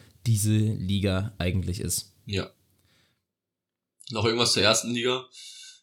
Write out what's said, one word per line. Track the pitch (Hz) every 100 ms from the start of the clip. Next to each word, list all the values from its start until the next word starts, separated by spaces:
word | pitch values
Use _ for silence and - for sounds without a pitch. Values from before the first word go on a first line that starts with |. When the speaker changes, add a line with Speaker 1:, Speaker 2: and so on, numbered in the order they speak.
| - _ 120
Speaker 1:
diese | 107 107 107
Liga | 107 104 92 98 98 92 98 -
eigentlich | 90 92 90 95
ist. | 87 - - _ -
Speaker 2:
Ja. | 98 - _ _ _ _ _ _ _ _ _ _ _ _ _ _ _ -
Noch | 110 117
irgendwas | 117 117
zur | 110
ersten | 104 113 117
Liga? | 120 120 127 - - - - - -